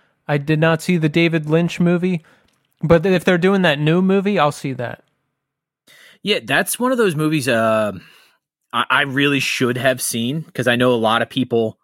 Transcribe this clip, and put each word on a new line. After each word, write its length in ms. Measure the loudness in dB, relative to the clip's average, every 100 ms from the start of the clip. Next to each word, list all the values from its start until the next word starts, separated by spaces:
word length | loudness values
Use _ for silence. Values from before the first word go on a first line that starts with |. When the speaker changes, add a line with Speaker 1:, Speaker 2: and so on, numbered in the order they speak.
| _ _ -4
Speaker 1:
I 80 | -4
did 240 | 0 2
not 220 | 2 0
see 160 | 0 0
the 100 | 2
David 400 | 2 2 0 0
Lynch 320 | 0 0 0
movie. 420 | 0 2 0 -4 -8 _ _ _ _ _
But 240 | 0 0 2
if 180 | 0
they're 140 | 2 2
doing 240 | 2 2
that 160 | 2 2
new 220 | 2 2
movie, 360 | 2 0 0 0
I'll 140 | 0
see 220 | -2 -8
that. 280 | -6 -8 -10 _ _ _ _ _ _ _ _ _ -20 -20 _
Speaker 2:
Yeah, 140 | -4 -4
that's 340 | 0 0 0 -2
one 140 | -2
of 60 | 0
those 180 | 0 0
movies, 320 | 0 0 0
uh, 420 | 2 2 2 0 -6 -16 _ _ _ _ _ _
I, 120 | -6 0
I 120 | 0
really 400 | 0 0 0 0
should 360 | -2 -2 -2 0
have 240 | 0 -2
seen, 440 | -4 -4 -4 -6 -8
'cause 140 | -4 0
I 80 | 2
know 160 | 2
a 20 |
lot 260 | 2 2 0
of 80 | -2
people 520 | -4 -2 0 -2 -6